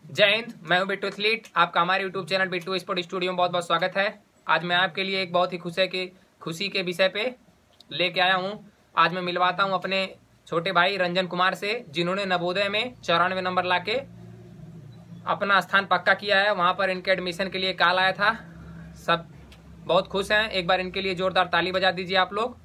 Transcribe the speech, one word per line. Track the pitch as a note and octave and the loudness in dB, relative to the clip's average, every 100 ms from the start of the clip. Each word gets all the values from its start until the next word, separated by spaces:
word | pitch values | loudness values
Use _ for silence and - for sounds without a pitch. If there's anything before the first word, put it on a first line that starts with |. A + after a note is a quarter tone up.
| D#3 | -8
जय | D3+ G3+ | 2 4
हिंद, | A3 A#3 - | 4 -2 -14
मैं | D#3+ F3+ | 0 0
हूं | G3 | 2
बिट्टू | G3 G3+ | -4 -6
एथलीट। | G3 G#3 A3 - F3 | -2 -2 -2 -2 0
आपका | E3+ F3 | 2 2
हमारे | F3 F#3+ | 2 0
YouTube | F#3+ F#3 E3 | -2 -6 -2
चैनल | F#3+ F#3+ | 0 0
बिट्टू | F3+ E3+ F#3 | -2 -4 -6
स्पोर्ट | F#3 F#3 | -2 -4
स्टूडियो | E3+ F#3+ F3+ | -4 -4 -2
में | F3+ | 2
बहुत | F3+ | 2
बहुत | F3 F3 | 0 0
स्वागत | E3 F#3 G3 | 0 2 0
है। | G3+ - _ _ - | -2 -4 _ _ 0
आज | E3 | 0
मैं | F3 F3 | 2 2
आपके | F#3 E3 | 2 0
लिए | F#3+ F#3+ | -2 -2
एक | F#3 | 0
बहुत | F3 F3+ | 0 0
ही | F3 | -2
खुशी | E3+ E3+ F#3 | -6 -2 -2
के, | F#3 F#3 - _ _ | -2 -8 -12 _ _
खुशी | - E3 G3 | -10 -6 -6
के | G3 | -4
विषय | F3+ F3+ F#3+ | -4 0 0
पे | G3+ B3 B3 _ _ _ _ _ | 0 -6 -6 _ _ _ _ _
लेके | C#3+ F3 E3+ | -2 -2 2
आया | F3+ F#3+ | 2 2
हूं। | F#3+ G#3+ - _ _ - | -2 -8 -16 _ _ 2
आज | E3 | 2
मैं | F#3 | 2
मिलवाता | F3+ F3 F3+ F3 | -4 0 0 2
हूं | G3 | 0
अपने | F#3 F#3+ F#3+ F#3+ - _ _ _ | 0 -2 -4 -4 -10 _ _ _
छोटे | E3 F3 | -2 2
भाई | E3+ F#3 G3+ | 2 2 2
रंजन | F3 F3+ F3+ | 0 0 -2
कुमार | F3+ F#3 F#3 | 0 0 0
से, | G3+ A#3+ F#3+ | -4 -4 -6
जिन्होंने | C#3+ E3+ F#3+ G3 | -2 -2 -2 0
नवोदय | F3+ F3 F3+ G3+ | 0 0 0 0
में | G#3 B3 - | -2 -4 -6
चौरानवे | - E3+ F3+ F#3+ | 0 2 2 0
नंबर | F#3 F#3 F3+ | -2 -2 0
लाके | F3+ F#3 B3 C#4 - - - - - - - - - - - - | 0 0 -4 -6 -18 -20 -20 -20 -20 -18 -18 -20 -20 -20 -12 -6
अपना | E3+ G3 G3 | -2 2 2
स्थान | F3+ G3 F#3+ | 4 0 2
पक्का | F3+ G3+ F#3+ | 2 2 2
किया | G3+ G3 | 4 4
है। | G3+ | 4
वहां | G3 F3 | 4 2
पर | F#3 F#3 | 2 0
इनके | F#3 F3+ | 0 0
admission | F#3 F3+ E3+ F#3+ | 0 0 -4 -4
के | F#3 | -2
लिए | F#3 F3+ | -4 2
कॉल | F3 F#3 | 4 4
आया | F#3+ | 2
था। | F#3+ G#3 A3+ - - - - - - | 2 0 0 -12 -18 -18 -16 -18 -10
सब | - E3+ - - - - - - | 0 0 -2 -20 -20 -20 -20 -18
बहुत | - E3+ F#3+ | 2 2 2
खुश | G3 G3 | -4 2
हैं, | G#3+ A3 | 2 2
एक | F#3+ F3 | -2 2
बार | F#3 | 0
इनके | F#3 F#3+ | 0 -4
लिए | F#3+ F3+ | -4 -2
जोरदार | F#3 F3+ F3+ | 0 2 2
ताली | F3 F3+ | 0 0
बजा | F#3 F#3 | 2 0
दीजिए | F3+ F3+ F#3 | 0 0 0
आप | F#3 | 0
लोग। | G3+ B3 B3 | -2 -4 -6